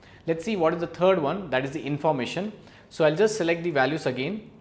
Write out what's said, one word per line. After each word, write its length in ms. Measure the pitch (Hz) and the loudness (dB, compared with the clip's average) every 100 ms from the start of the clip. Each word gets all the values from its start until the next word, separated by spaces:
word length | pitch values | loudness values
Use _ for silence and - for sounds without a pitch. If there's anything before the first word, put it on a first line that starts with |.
| - - - | -20 -10 -4
Let's 180 | 165 | -4
see 140 | 220 202 | -2 2
what 160 | 165 | 2
is 80 | 170 | 0
the 60 | 170 | -4
third 340 | - 185 185 | 2 4 4
one, 280 | 143 190 175 | 2 -2 -2
that 120 | 127 | -2
is 80 | 135 | -2
the 100 | 147 | -6
information. 720 | 131 147 160 143 117 170 214 - - - - | -4 -2 0 0 -2 -4 -6 -10 -20 -20 -10
So 160 | - 156 | 2 2
I'll 100 | 156 | 4
just 220 | 214 214 | 2 2
select 260 | 170 170 | 0 0
the 80 | 170 | 0
values 340 | 143 131 156 139 | 2 2 0 -2
again 440 | 123 143 214 - - | -2 -4 -6 -12 -20